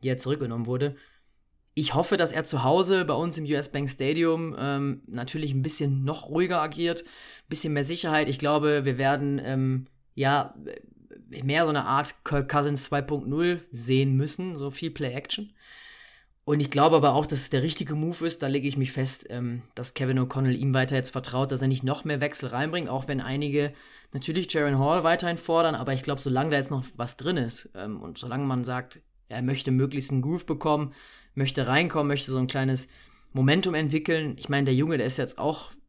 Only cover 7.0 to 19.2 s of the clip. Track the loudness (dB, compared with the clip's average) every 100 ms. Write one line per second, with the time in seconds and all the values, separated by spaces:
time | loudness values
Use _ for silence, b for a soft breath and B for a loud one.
7 | -6 -18 -20 -20 _ -4 0 0 0 0
8 | 2 2 2 0 2 4 4 2 2 2
9 | 2 2 0 -2 -2 0 0 0 -4 _
10 | _ -2 2 2 0 -6 -14 -14 -16 -20
11 | -20 -20 -16 -6 0 2 4 2 2 0
12 | 0 -6 -2 -2 2 2 2 0 0 -2
13 | -2 -4 -2 0 2 0 -4 -10 2 4
14 | 4 2 2 -2 -6 -6 -8 -6 -8 -6
15 | -6 -6 -6 -8 -8 B B B B B
16 | B B B _ -2 0 2 4 6 8
17 | 6 4 2 0 0 0 0 -2 -4 -2
18 | -2 -2 -4 -2 -2 -2 -2 -2 -2 -2
19 | -4 -4